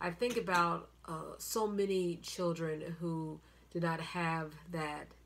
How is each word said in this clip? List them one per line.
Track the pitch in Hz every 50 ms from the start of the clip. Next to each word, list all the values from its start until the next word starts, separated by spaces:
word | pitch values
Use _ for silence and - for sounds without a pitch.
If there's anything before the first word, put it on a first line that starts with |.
I | - 180
think | 170 - 240 247 240
about, | 233 185 180 185 175 175 170 170 170 - - - - -
uh, | - 165 160 156 151 - -
so | - - - 226 220
many | 214 208 202 202 190 196 185 180 175 170 165 -
children | - - - 185 175 165 165 165 160 156 156 - 165 170 165
who | 170 170 165 160 160 156 156 156 - - - - - - -
do | 175
not | 170 170 165 160
have | 165 - - 180 170 165 165 165 160 156 151 151 - 175 175
that | 165 156 151 147 151 143 - - - -